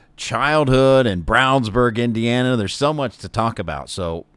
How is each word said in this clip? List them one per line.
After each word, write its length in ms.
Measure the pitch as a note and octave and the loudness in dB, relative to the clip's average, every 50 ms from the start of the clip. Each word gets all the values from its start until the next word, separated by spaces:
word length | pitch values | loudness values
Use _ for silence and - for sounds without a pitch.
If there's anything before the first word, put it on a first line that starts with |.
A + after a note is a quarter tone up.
| _ _ _ | _ _ _
childhood 880 | - - - A#2+ A2+ C3 D3 D3+ D#3 D3 C3 B2+ C3 C3+ C3+ C3+ C3 B2+ | -14 -10 -8 -4 -2 -2 0 2 2 2 4 4 4 6 6 6 4 4
and 180 | A2+ F#2+ F2+ D#2+ | 2 0 -2 -2
Brownsburg, 720 | D2+ A2 A#2+ C3 C3 C3+ C3+ A#2+ G#2+ F#2+ B2 B2 A#2+ A2 | 0 2 2 4 4 2 0 0 0 0 2 2 2 0
Indiana. 600 | A#2 A#2+ A#2+ A2 A2+ A2+ A#2 A#2+ B2+ B2+ B2+ B2+ | 0 -2 -2 -2 -2 0 0 0 0 0 0 0
There's 160 | A#2 G2+ F#2 - | 0 -2 -4 -4
so 180 | - C#3 D3 D#3 | -2 -2 -2 0
much 240 | D3+ C#3 A2+ - - | -2 -4 -6 -8 -10
to 100 | - F#2+ | -14 -8
talk 280 | - A2+ A2+ A2+ A2 | -4 -2 -2 -2 -4
about. 320 | - F#2+ E2 D2+ C#2 C2+ - | -6 -8 -8 -8 -8 -8 -10
So 360 | - - F2+ E2+ E2 E2+ - _ _ | -8 -6 -6 -6 -6 -8 -10 _ _